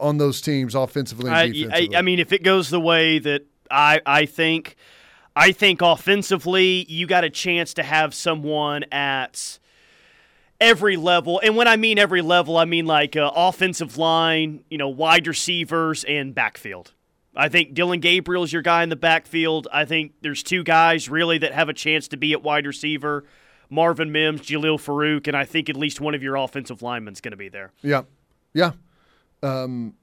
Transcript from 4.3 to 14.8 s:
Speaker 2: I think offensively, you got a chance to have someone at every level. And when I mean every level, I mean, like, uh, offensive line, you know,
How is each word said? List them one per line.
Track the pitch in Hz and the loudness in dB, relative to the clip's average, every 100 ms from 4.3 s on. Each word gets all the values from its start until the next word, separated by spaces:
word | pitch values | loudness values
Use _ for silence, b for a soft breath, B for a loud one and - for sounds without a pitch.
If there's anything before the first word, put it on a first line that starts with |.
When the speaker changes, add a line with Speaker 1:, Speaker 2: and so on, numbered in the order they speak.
| - 160 165 - - b b b b b | 0 0 0 -4 -20 b b b b b
Speaker 2:
I | - 175 | 4 4
think | 185 208 175 | 6 2 4
offensively, | 175 160 - 202 - 190 170 190 185 185 175 | 4 4 2 0 2 -2 0 2 4 2 -4
you | 160 175 | -6 0
got | 180 | 2
a | 165 | 2
chance | 160 185 170 165 | -2 -2 -2 -2
to | - | -6
have | 143 156 156 | -2 0 0
someone | - 175 160 147 151 147 147 147 | -2 -6 -6 -4 -2 -2 -4 -6
at | 139 139 135 127 - - - b b b b b b b b b - | -4 -2 -4 -6 -10 -14 -14 b b b b b b b b b 2
every | 226 214 202 180 | 4 4 2 2
level. | 170 175 156 180 | 2 2 2 0
And | 220 220 | 2 4
when | 240 | 4
I | 220 | 4
mean | 220 208 | 2 2
every | 202 180 | 2 2
level, | 160 175 160 165 | 2 2 2 2
I | 165 | 2
mean, | 170 160 | 2 2
like, | 151 147 156 | 2 2 0
uh, | 147 | 0
offensive | 165 180 180 185 170 156 120 | 2 0 2 -2 -2 -8 -2
line, | 165 165 165 160 160 151 - | 0 2 2 0 -2 -6 -12
you | |
know, | 156 | -6